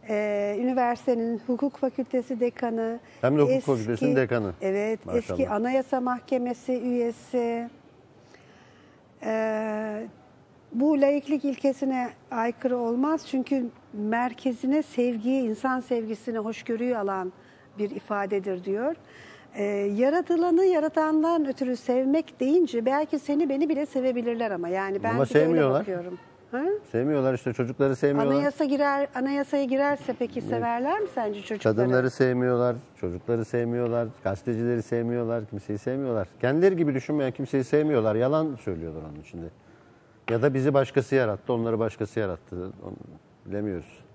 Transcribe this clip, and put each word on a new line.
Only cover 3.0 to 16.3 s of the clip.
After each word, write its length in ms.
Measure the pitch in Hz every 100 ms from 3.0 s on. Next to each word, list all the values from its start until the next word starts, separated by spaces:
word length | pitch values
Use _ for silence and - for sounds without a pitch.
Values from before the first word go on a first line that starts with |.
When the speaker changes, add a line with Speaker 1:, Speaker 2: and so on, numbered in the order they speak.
| - -
Speaker 2:
Hem 160 | 123 147
de 40 |
hukuk 140 | 143 262
Speaker 1:
Eski, 100 | 185
Speaker 2:
fakültesinin 440 | 127 107 117 - 131
dekanı. 360 | 127 120 101 87
Speaker 1:
Evet, 440 | 190 196 214 220 -
Speaker 2:
Maşallah. 160 | 240 220 185
Speaker 1:
eski 100 | 254
Anayasa 520 | 208 233 262 262 262
Mahkemesi 720 | 247 247 - 262 247 240 -
üyesi. 960 | 254 247 247 233 233 - 254 233 233 233 - - - - - - - - - - - - - _ _
E, 840 | 220 220 220 220 220 214 220 214 226 - - - - - -
bu 280 | 226 285 294
laiklik 440 | 277 285 277 285 285
ilkesine 640 | 254 277 262 269 254 247 - -
aykırı 460 | 240 233 240 262 247
olmaz 500 | 233 240 285 311 -
çünkü 380 | 269 247 269 240 - -
merkezine 920 | 208 208 233 247 233 269 240 254 294
sevgiyi, 580 | 302 - 247 233 226 269
insan 360 | 240 214 262 254
sevgisini, 580 | 247 240 220 214 -